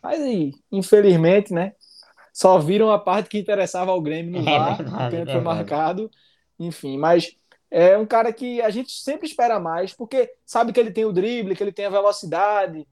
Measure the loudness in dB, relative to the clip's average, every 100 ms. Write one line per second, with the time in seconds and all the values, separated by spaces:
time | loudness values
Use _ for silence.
0 | -6 -4 -2 -2 -4 -6 _ -6 4 4
1 | 6 4 4 4 2 -4 -6 -8 _ _
2 | _ _ _ 2 4 6 4 2 2 2
3 | 0 -2 -2 -6 -4 -2 -2 -2 -2 -2
4 | -2 -6 -6 -4 0 2 0 -2 -6 -6
5 | -4 -4 -4 -4 -2 -4 -4 -2 -2 -4
6 | -8 -14 _ _ _ _ -10 -10 -10 -2
7 | 2 2 2 -10 _ _ _ 4 6 6
8 | 4 2 0 -2 -6 -2 -2 -2 -8 -10
9 | -8 -8 -8 -2 0 0 -2 -4 -6 -8
10 | -4 -2 -2 -4 _ 0 2 2 0 0
11 | -2 0 -2 -2 -4 -4 -4 -4 -2 2
12 | 2 0 -4 -2 0 2 -2 -6 -16